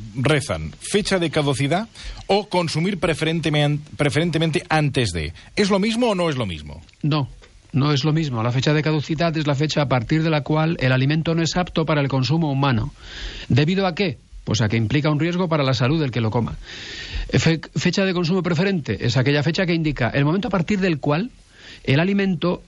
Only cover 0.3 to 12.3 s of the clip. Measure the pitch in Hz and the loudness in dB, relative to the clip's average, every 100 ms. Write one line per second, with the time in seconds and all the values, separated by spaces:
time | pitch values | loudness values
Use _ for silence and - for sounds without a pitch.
0.3 | 151 - 80 78 - - 202 - 190 165 | 0 0 -6 -6 -10 -4 -2 0 0 0
1.3 | 156 143 123 139 175 226 - - - - | 0 0 0 0 -2 -4 -12 -16 -8 0
2.3 | 196 - 180 165 156 180 196 175 151 156 | 0 0 -2 0 0 -2 0 -2 0 -2
3.3 | 170 156 147 147 147 - - 240 147 170 | -2 0 2 2 0 -4 -2 0 2 0
4.3 | 156 165 175 - 156 147 131 110 85 76 | 2 0 0 0 2 2 0 -2 -2 -6
5.3 | - - - 202 196 220 226 247 185 170 | -10 -6 0 2 2 2 2 0 2 0
6.3 | 131 101 78 76 78 - - 151 151 131 | -2 -4 -6 -12 -16 -20 -6 -2 0 -2
7.3 | - - - - 135 147 139 151 156 147 | -8 -20 -20 -4 0 2 2 2 0 0
8.3 | 120 120 127 151 151 156 156 - 156 170 | -2 0 0 2 2 2 0 -2 -2 0
9.3 | 160 151 139 156 156 135 123 113 156 165 | 0 0 0 0 0 0 0 0 0 2
10.3 | 151 135 156 160 170 131 127 135 160 160 | 0 0 0 0 0 2 2 2 0 0
11.3 | 165 165 180 175 170 156 151 139 135 120 | 0 0 0 -2 -2 0 0 0 0 2